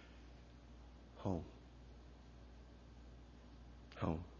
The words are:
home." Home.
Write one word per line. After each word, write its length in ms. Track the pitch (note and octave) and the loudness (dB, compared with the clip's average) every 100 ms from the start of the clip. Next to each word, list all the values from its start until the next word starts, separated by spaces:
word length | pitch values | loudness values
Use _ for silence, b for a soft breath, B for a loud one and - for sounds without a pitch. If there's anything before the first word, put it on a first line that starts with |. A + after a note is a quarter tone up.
| b b b b - - - - - - - - | b b b b -10 -10 -8 -8 -8 -8 -8 4
home." 260 | G#2+ F2 E2 - - - - - - - - - - - - - - - - - - - - - - - - - | 6 6 4 -4 -10 -10 -10 -10 -10 -10 -10 -10 -8 -8 -10 -10 -10 -8 -8 -8 -8 -10 -10 -10 -8 -8 -6 6
Home. 260 | F2 E2 F2 - | 8 8 6 -4